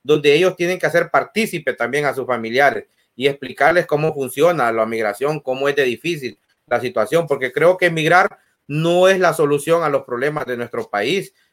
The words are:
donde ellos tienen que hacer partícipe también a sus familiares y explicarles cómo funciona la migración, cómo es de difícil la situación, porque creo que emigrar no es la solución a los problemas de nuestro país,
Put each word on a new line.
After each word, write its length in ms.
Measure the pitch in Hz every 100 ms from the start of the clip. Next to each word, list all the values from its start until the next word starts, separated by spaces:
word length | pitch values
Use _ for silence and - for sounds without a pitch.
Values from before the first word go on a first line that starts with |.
donde 320 | - 151 143
ellos 220 | 151 185 185
tienen 220 | 175 180
que 80 | 156
hacer 240 | 170 170
partícipe 600 | 143 - 208 214 170 131
también 320 | 120 120 143
a 100 | 139
sus 120 | 127 120
familiares 580 | 117 113 123 143 107 - _ _ -
y 120 | 139
explicarles 580 | 139 131 - 147 175 165
cómo 260 | 147 156
funciona 580 | 147 127 139 170 160 117
la 160 | 113 110
migración, 540 | 113 107 101 139 156
cómo 280 | 131 131 139
es 80 | 143
de 80 |
difícil 540 | 131 117 165 160 123 - _ _ -
la 140 | 120
situación, 460 | 123 117 104 165 156
porque 240 | 135 127
creo 260 | 147 165 180
que 100 | 180
emigrar 520 | 160 156 175 226 - _ _ -
no 400 | 151 165 175 185
es 100 | 190
la 140 | 175
solución 500 | 156 147 143 156 170
a 60 | 151
los 140 | 139
problemas 420 | - 120 147 151 123
de 100 | 120
nuestro 320 | 117 117 110
país, 460 | 101 120 190 151 _ _